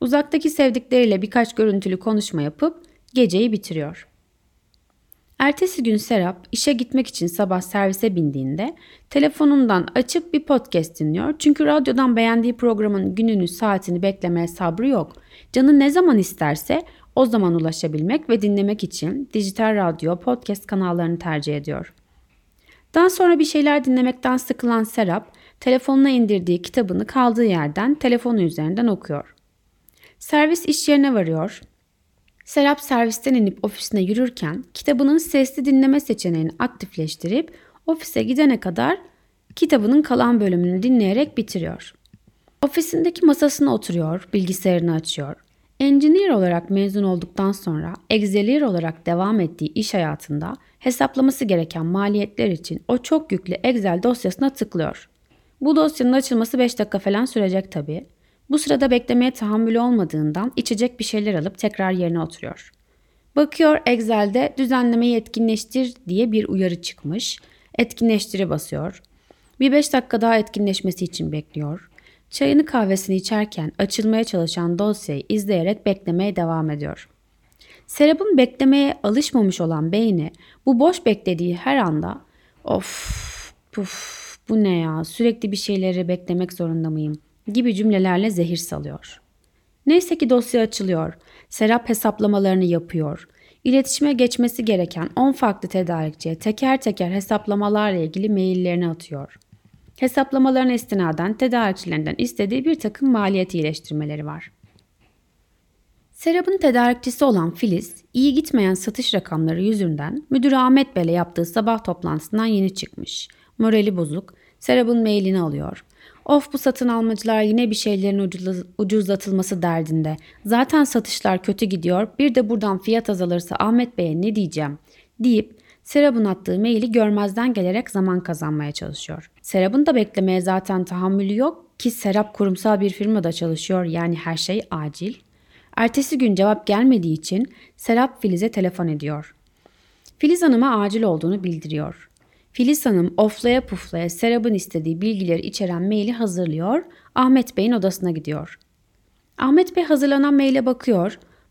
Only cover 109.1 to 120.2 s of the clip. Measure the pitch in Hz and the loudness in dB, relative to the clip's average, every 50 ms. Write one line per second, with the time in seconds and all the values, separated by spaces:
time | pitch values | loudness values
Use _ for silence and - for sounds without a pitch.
109.1 | - 190 - - 170 156 160 160 165 170 185 208 220 208 196 170 156 147 143 160 | -2 -2 -2 -2 -2 -2 0 0 0 0 0 0 0 0 0 -2 -2 -4 -6 -6
110.1 | 220 294 302 - 269 269 240 285 269 262 254 254 262 277 269 269 - 185 170 165 | -8 -10 -6 -2 0 2 2 4 4 4 4 6 6 4 4 2 0 -2 0 0
111.1 | 170 175 170 170 - - 170 170 170 226 214 226 226 220 220 - 170 175 180 165 | 0 0 0 -2 -2 -4 -4 -2 -2 0 0 0 0 -2 -2 -6 -6 -6 -4 -4
112.1 | 151 156 151 - - 214 226 226 220 196 196 190 190 - - - - - - - | -4 -4 -6 -4 -2 -2 0 0 0 2 0 0 -2 -6 -12 -12 -12 -14 -14 -12
113.1 | - - - - _ _ _ _ _ - 220 226 220 214 202 208 190 175 170 151 | -12 -12 -14 -14 _ _ _ _ _ -2 0 2 4 2 2 2 0 -2 -4 -4
114.1 | 165 180 - - _ _ _ _ _ _ - - 247 254 247 226 240 233 226 220 | -4 -8 -10 -12 _ _ _ _ _ _ -2 2 2 2 4 4 2 2 2 2
115.1 | 208 208 196 190 190 185 170 156 143 143 147 - - - - _ _ _ - - | 2 2 2 2 0 0 0 -2 -4 -6 -6 -8 -10 -12 -18 _ _ _ -20 -20
116.1 | - _ _ - 285 294 285 - - 269 - 269 247 - 254 247 233 226 226 226 | -20 _ _ 2 2 2 2 0 -8 -2 -2 -2 0 0 -2 -2 0 0 0 0
117.1 | 226 208 - 220 220 214 214 208 214 233 247 220 214 208 - 220 208 190 190 202 | -2 -2 -2 0 0 2 2 2 2 2 2 0 -2 -2 -2 -2 -2 0 0 0
118.1 | 196 196 196 185 180 180 185 185 190 180 180 - - - 208 190 208 214 202 180 | 0 0 -2 -2 -4 -6 -6 -6 -6 -6 -8 -10 -6 -6 -4 0 0 0 0 0
119.1 | 196 190 - 196 190 190 185 185 202 175 170 175 165 165 160 156 160 160 156 156 | -2 -4 -2 -2 -2 -2 -2 -2 -4 -2 -2 0 0 -2 -2 -2 -2 -2 -2 -2
120.1 | 156 - | -4 -8